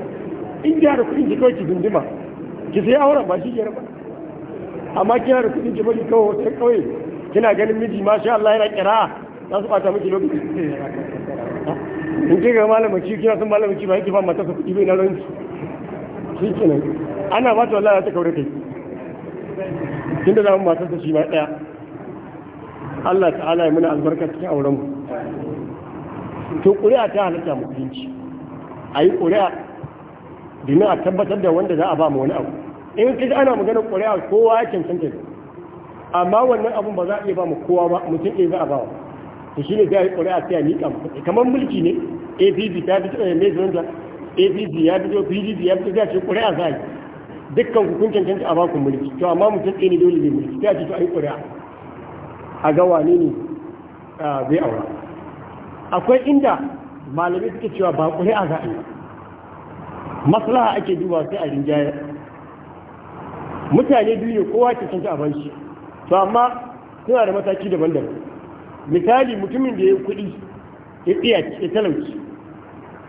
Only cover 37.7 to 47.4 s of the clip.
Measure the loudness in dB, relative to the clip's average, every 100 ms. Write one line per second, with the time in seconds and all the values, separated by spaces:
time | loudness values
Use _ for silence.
37.7 | 2 4 2 0 -2 0 2 2 2 0
38.7 | -2 -4 -10 -14 -16 -16 -16 -12 -6 0
39.7 | 2 4 4 4 2 0 0 0 2 2
40.7 | 0 -2 -4 -8 -6 0 4 4 2 0
41.7 | 2 2 0 -4 -8 -6 4 4 4 0
42.7 | -2 2 2 0 -2 0 4 4 4 0
43.7 | 0 -2 -8 -12 -14 -4 2 4 2 -2
44.7 | 2 4 4 2 0 0 -2 -2 0 2
45.7 | 2 0 0 0 0 0 0 0 0 -2
46.7 | -2 -8 -12 -14 -16 -16 -16